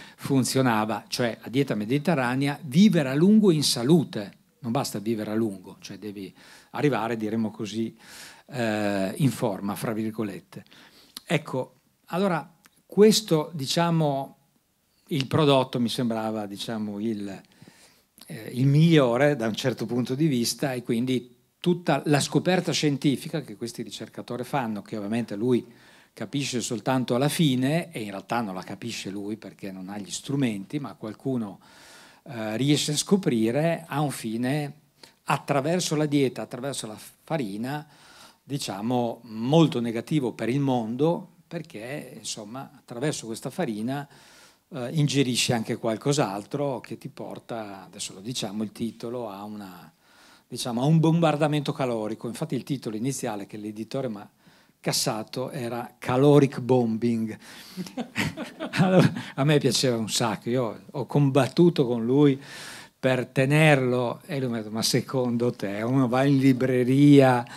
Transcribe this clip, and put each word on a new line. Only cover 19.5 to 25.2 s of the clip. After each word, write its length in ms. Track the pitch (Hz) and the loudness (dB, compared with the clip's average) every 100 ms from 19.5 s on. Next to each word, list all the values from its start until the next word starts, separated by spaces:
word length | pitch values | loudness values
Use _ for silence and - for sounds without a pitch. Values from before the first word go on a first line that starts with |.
| 104 | -2
certo 300 | 135 110 110 | -2 -2 -2
punto 300 | 120 117 131 | -2 -2 0
di 120 | 160 | 2
vista, 440 | 123 117 - 143 | 2 -2 -2 -4
e 100 | 127 | -4
quindi 540 | 117 117 127 127 120 _ _ _ | -4 -2 0 -2 -4 _ _ _
tutta 420 | 175 175 175 139 - | -2 0 0 0 2
la 160 | 147 | 2
scoperta 500 | 131 147 123 185 165 | 2 0 2 2 0
scientifica 720 | 139 156 139 156 123 - 160 | 0 0 2 2 0 -2 -8
che 160 | 123 104 | -8 -10
questi 260 | 117 - | -10 -10
ricercatori 600 | 110 - 110 - 101 120 | -12 -12 -14 -12 -10 -8
fanno, 380 | 123 147 117 104 | -4 -4 -2 -6
che 140 | 95 110 | -8 -8
ovviamente 400 | 101 113 | -4 -2